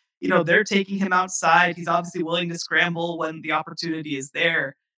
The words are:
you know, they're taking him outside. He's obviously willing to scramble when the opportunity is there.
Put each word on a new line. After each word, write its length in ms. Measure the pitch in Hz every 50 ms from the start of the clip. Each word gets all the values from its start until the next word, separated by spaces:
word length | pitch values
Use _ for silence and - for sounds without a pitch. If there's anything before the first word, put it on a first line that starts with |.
| _ _ _ _
you 80 | - 190
know, 160 | 185 175 165
they're 180 | 165 185 208
taking 340 | 208 - 208 196 190 196 196
him 160 | 180 196 185
outside. 640 | 185 180 185 190 - - 185 160 165 175 175 175 170
He's 120 | 175 170 170
obviously 340 | 170 175 175 175 - 175
willing 260 | 156 160 170 180 180 170
to 80 | 170 165
scramble 600 | - - 156 160 175 175 170 170 170 175 165 160
when 240 | 160 156 160 160
the 80 | 147 156
opportunity 680 | 156 147 - - 165 - 170 165 156 160 151 151 143
is 140 | 135 135 143
there. 460 | - 147 165 170 165 151 135 135 - _ _ _ _